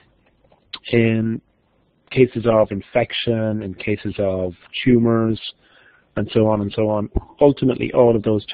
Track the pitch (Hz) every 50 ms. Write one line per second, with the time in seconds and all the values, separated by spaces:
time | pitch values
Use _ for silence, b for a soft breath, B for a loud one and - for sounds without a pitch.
0 | B B B _ _ _ _ _ _ _ _ _ _ _ - - - - 120 117
1 | 113 113 113 110 113 113 113 - - _ _ _ _ _ _ _ _ _ _ _
2 | _ _ - 131 127 120 - 117 107 120 110 107 107 104 104 98 - - - 123
3 | 117 - - - - 120 117 110 110 110 107 107 107 95 92 - - 110 104 -
4 | - 104 92 - 101 95 95 92 92 90 87 - - _ - - - 127 123 117
5 | 117 117 113 113 113 113 110 - - - - b b b b b b b b b
6 | b b _ - 104 107 - 117 110 110 110 104 104 101 - 117 107 107 107 104
7 | 107 - - - - - - _ 147 143 139 - 139 127 120 - 117 - - 127
8 | 123 117 113 107 101 113 107 104 - -